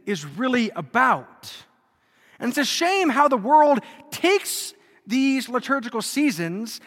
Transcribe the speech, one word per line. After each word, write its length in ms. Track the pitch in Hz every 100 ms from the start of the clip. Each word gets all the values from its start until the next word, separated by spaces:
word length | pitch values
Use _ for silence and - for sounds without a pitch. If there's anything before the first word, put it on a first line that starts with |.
| -
is 200 | 180 147
really 440 | 156 262 247 220
about. 840 | - 147 233 254 156 - - - - - _ _ _ _ _ _ -
And 80 | 233
it's 100 | 277
a 60 |
shame 460 | 254 - 339 392 339
how 180 | 247 294
the 80 | 254
world 440 | 214 302 294 262 - - -
takes 600 | - 349 392 - - - - _ _ -
these 440 | 254 269 269 226
liturgical 520 | 240 - 277 226 226
seasons 760 | - 277 294 170 165 190 226 -